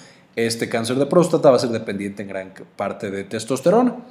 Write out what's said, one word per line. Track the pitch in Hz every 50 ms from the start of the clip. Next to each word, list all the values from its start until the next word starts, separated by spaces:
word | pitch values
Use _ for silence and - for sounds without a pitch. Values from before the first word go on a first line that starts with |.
| - - - _ _ _ _
este | 113 117 113 113 - 120 101
cáncer | - 117 113 117 127
de | 135 143
próstata | 139 180 180 165 170 - 151 143 147
va | 123 117
a |
ser | 135 120
dependiente | 113 110 - 117 101 98 101 101 101 - 104
en | 101
gran | 98 95 95 92 - - - - _
parte | - 104 98 95 - 117 98
de | 95 98 98
testosterona. | - - 107 - - 131 127 - 170 196 233 254 247 233 - - -